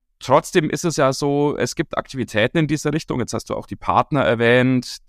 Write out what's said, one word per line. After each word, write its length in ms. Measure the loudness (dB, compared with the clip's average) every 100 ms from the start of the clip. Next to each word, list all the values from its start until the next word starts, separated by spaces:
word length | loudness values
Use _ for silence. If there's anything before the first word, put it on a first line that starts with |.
| _ _
Trotzdem 500 | 0 2 2 0 0
ist 160 | -2 -2
es 100 | 0
ja 160 | 0
so, 460 | 0 -2 0 0 -2
es 180 | -4 -4
gibt 220 | -6 -6
Aktivitäten 600 | -6 -6 -4 0 0 2
in 100 | 0
dieser 260 | -2 -2
Richtung. 260 | -4 -4 -6
Jetzt 140 | -4
hast 160 | -6 -6
du 60 | -8
auch 120 | -8
die 80 | -8
Partner 460 | 0 2 2 2
erwähnt, 760 | 2 2 4 4 4 0 -2 -10